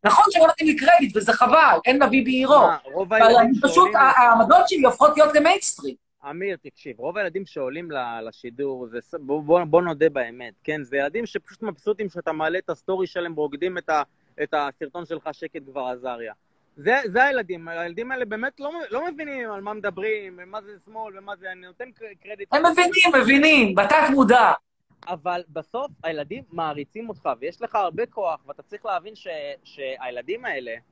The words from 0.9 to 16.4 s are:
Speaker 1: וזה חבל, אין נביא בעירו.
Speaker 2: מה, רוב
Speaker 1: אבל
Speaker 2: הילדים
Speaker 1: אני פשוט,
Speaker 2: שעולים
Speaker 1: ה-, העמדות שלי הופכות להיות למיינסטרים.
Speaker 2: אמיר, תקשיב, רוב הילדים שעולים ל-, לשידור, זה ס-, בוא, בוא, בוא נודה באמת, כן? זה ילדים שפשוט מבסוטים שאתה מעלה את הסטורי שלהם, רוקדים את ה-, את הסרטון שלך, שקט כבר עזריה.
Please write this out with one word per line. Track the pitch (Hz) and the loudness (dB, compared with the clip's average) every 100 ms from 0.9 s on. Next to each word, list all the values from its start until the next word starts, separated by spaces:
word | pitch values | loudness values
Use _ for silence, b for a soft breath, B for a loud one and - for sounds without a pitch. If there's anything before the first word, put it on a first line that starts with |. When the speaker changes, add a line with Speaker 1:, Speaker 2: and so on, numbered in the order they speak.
| 349 247 214 | 6 4 0
Speaker 1:
וזה | 214 | 0
חבל, | - 240 302 294 170 | 2 4 6 6 4
אין | - 269 | 2 2
נביא | 254 262 | 4 2
בעירו. | 247 254 262 | 0 -2 4
Speaker 2:
מה, | 285 214 156 - | 6 6 2 -6
רוב | 151 190 | -8 -2
Speaker 1:
אבל | 220 | 4
Speaker 2:
הילדים | 226 240 | 6 6
Speaker 1:
אני | 233 247 | 4 2
פשוט, | 277 | 4
Speaker 2:
שעולים | - 370 208 | 4 4 6
Speaker 1:
ה-, | - 254 | 4 6
העמדות | 240 226 214 359 359 | 6 6 6 4 4
שלי | 359 | 2
הופכות | 254 - 302 294 | 2 4 2 6
להיות | 302 | 4
למיינסטרים. | 302 302 381 - - 277 - _ _ 139 | 6 4 4 2 0 -6 -12 _ _ -14
Speaker 2:
אמיר, | 160 196 175 | -8 -8 -8
תקשיב, | 147 _ 147 110 | -14 _ -18 -10
רוב | 131 185 | -10 -6
הילדים | 190 170 196 | -6 -8 -10
שעולים | - 131 147 175 | -10 -8 -10 -10
ל-, | 143 120 117 113 | -8 -8 -10 -14
לשידור, | - 120 120 139 131 120 | -14 -18 -10 -8 -8 -10
זה | 117 | -14
ס-, | _ 165 | _ -14
בוא, | 135 147 | -6 -8
בוא, | 147 170 | 0 0
בוא | 165 165 | 4 0
נודה | 180 151 156 | 0 0 0
באמת, | 139 117 120 120 _ | 0 -8 -10 -18 _
כן? | - 156 | -8 -8
זה | 123 139 | -6 -4
ילדים | 143 190 226 | -4 -6 -8
שפשוט | 202 _ 196 | -12 _ -12
מבסוטים | 214 160 - 208 208 | -12 -8 -6 -6 -6
שאתה | 175 165 | -8 -8
מעלה | 156 156 180 | -4 -4 -6
את | - | -8
הסטורי | 160 - 190 185 | -10 -6 -6 -6
שלהם, | 180 175 | -6 -8
רוקדים | 156 151 139 180 175 | -6 -6 -6 -8 -8
את | - | -6
ה-, | 156 143 _ _ - | -6 -6 _ _ -12
את | 151 151 | -6 -4
הסרטון | 143 - 147 175 170 | -6 -10 -14 -12 -12
שלך, | 160 - | -12 -12
שקט | 147 160 160 135 | -14 -16 -16 -14
כבר | 135 127 | -10 -10
עזריה. | 123 127 120 113 104 | -10 -10 -12 -14 -18